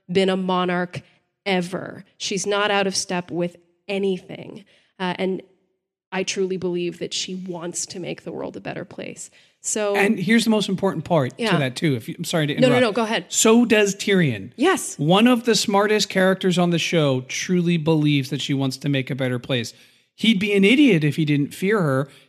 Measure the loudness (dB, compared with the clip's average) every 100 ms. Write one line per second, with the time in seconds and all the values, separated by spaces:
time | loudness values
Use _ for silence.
0 | -2 2 2 0 0 0 0 -2 -4 -8
1 | -16 _ _ _ -2 -2 -2 -6 -10 -14
2 | -20 -10 -6 -4 -2 0 2 2 0 -2
3 | -4 -6 -6 -4 -4 -6 _ _ -8 -4
4 | -2 -4 -6 -16 -16 -18 -20 _ _ -8
5 | -6 -4 -4 -4 -8 _ _ _ _ _
6 | -10 -6 -4 -4 -4 -4 -4 -4 -6 -8
7 | -10 -8 -8 -10 -10 -10 -10 -10 -10 -10
8 | -10 -10 -12 -10 -10 -12 -12 -12 -14 -14
9 | -14 -14 -18 _ _ _ -8 -4 0 2
10 | 2 0 2 2 4 2 0 -2 -2 -2
11 | 0 0 0 -2 -2 0 0 -2 -2 -2
12 | -4 -10 -4 -2 0 2 4 4 2 0
13 | -2 -4 -4 0 6 6 6 4 2 0
14 | 0 2 2 0 -8 -2 0 0 -4 -4
15 | 2 4 6 4 2 0 2 2 2 2
16 | 0 2 2 2 0 2 2 2 0 0
17 | 2 0 -4 -8 -2 0 2 0 2 2
18 | 4 2 0 -6 -4 -2 -2 -4 -2 -2
19 | -2 -4 -2 -4 -4 -4 -4 -12 _ _
20 | _ -2 2 2 2 4 4 6 6 4
21 | 2 0 0 0 -2 -4 0 0 2 0
22 | -4 -10